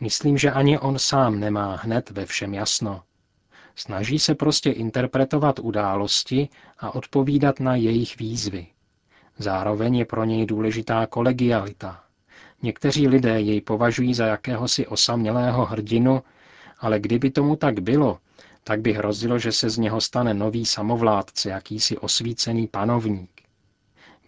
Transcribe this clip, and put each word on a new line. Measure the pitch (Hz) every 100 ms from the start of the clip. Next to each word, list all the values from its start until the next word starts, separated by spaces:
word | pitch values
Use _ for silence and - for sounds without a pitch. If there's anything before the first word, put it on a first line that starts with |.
Myslím, | 113 - 151 139
že | 147
ani | 139 143 147
on | 139 135
sám | - 139 123 104
nemá | 104 104 101 92
hned | 110 117 -
ve | 101 92
všem | - 101
jasno. | 98 104 - 107 92 - _ _ _ _ - - -
Snaží | - 98 107 151
se | -
prostě | 151 147 - 147
interpretovat | 113 113 127 123 131 135 151 147 135
události | 113 104 101 98 101 - - 131 143 - - -
a | 107
odpovídat | 135 - 143 135 143 143 135
na | 131
jejich | 127 113 117 120 -
výzvy. | 113 117 104 92 85 _ _ _ _ _ _ -
Zároveň | 104 95 101 107 117 123
je |
pro | 113 110
něj | 113 113 110
důležitá | 107 110 113 110 113 113
kolegialita. | 120 123 123 120 113 98 - 95 90 _ _ _ - - _
Někteří | 117 - 143 139 139
lidé | 131 123 110
jej | 104 107
považují | - 107 120 113 127
za | 120 110
jakéhosi | 104 - 117 123 - 123
osamělého | 107 - 120 107 120 123 123
hrdinu, | 113 110 104 113 127 131 - _ - - - -
ale | 117 107
kdyby | 104 120 135
tomu | 139 147 151
tak | 147 104
bylo, | 90 143 131 - _ - - -
tak | - 107
by | 113
hrozilo, | 107 104 104 117 120
že | 113
se | - 120
z | 110
něho | 107 110
stane | - 127 120
nový | 101 107 117 110
samovládce, | - 104 120 113 101 - - 101
jakýsi | 95 - 107 - 107
osvícený | 107 - 117 117 117 113 110
panovník. | 101 107 120 110 98 92 _ _ _ _ _ _ _ - _